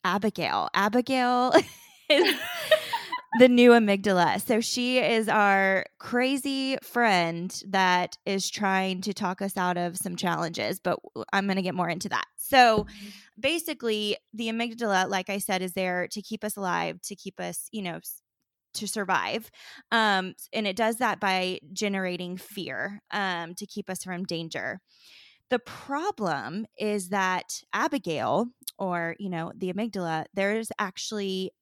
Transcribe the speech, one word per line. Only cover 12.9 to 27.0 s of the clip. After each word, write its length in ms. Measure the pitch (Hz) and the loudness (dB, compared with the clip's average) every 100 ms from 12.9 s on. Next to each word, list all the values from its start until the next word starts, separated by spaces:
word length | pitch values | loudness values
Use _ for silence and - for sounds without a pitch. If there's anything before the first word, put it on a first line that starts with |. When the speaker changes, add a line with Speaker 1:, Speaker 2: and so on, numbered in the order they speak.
| - - - - - | -8 -16 -18 -20 -6
Speaker 1:
basically, 760 | 269 339 330 285 233 214 208 202 _ | -2 -2 -4 -4 -2 0 0 -4 _
the 160 | 214 226 | -6 -4
amygdala, 600 | 226 233 226 233 190 185 | -2 -4 -4 0 2 2
like 200 | 196 185 | -2 -2
I 100 | 202 | -6
said, 220 | 196 190 | -2 -2
is 120 | 185 | -2
there 340 | 185 185 180 180 | -2 -2 -2 -4
to 120 | - | -8
keep 220 | 196 214 | -10 -8
us 140 | 214 220 | -8 -6
alive, 440 | 190 175 170 170 | -2 -2 -2 -6
to 120 | - 196 | -12 -12
keep 240 | 190 - | -14 -10
us, 280 | 180 175 - | -10 -8 -10
you 100 | 220 | -8
know, 140 | 185 165 | -8 -8
s-, 260 | - - _ _ _ _ _ - | -12 -16 _ _ _ _ _ -10
to 120 | 208 | -8
survive. 640 | 220 185 170 92 202 220 _ - - - | -6 -2 0 0 -6 -8 _ -20 -20 -2
Um, 440 | 233 220 190 185 - | 2 4 2 0 -10
s-, 120 | - | -8
and 140 | 226 208 | -4 -4
it 80 | 190 | 0
does 220 | 220 233 | 0 0
that 220 | 247 196 | -2 0
by 400 | 202 185 185 185 151 | 0 0 -2 -4 -10
generating 680 | 190 214 196 185 180 180 180 | -4 -2 -2 -4 -4 -8 -10
fear, 640 | - 208 170 127 143 202 _ | -12 -10 -8 -6 -8 -8 _
um, 460 | 208 196 175 165 180 | -4 -2 -4 -6 -10
to 100 | 202 | -12
keep 240 | - - | -10 -8
us 140 | 185 | -8
from 220 | - 175 185 | -6 -8 -4
danger. 540 | 165 165 156 107 185 _ _ - - - _ _ | -6 -6 -6 -8 -8 _ _ -20 -20 -20 _ _
The 100 | 240 | -4
problem 1080 | - - - 277 359 - 196 143 110 180 220 _ | -4 -18 -6 -4 -4 -4 -2 -2 -4 -8 -8 _
is 320 | 214 208 | -2 -2